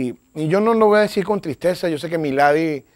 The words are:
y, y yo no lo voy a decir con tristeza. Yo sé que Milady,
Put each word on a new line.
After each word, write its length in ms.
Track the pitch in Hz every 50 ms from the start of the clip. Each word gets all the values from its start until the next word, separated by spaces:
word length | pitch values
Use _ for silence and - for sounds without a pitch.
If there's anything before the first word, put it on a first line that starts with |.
| 127 123
y, 100 | 117 - _ _ -
y 120 | 156 156 156
yo 140 | 170 202
no 120 | 214 226 233
lo 140 | 220 220 208
voy 120 | 208 214
a 20 |
decir 240 | 208 202 - 214 180
con 160 | 180 214 196
tristeza. 480 | - 165 139 - - 185 180 - - 175
Yo 80 | 160 143
sé 120 | 147 160
que 80 | 170 165
Milady, 680 | 156 143 131 139 143 143 147 160 165 160 151 135 - _ _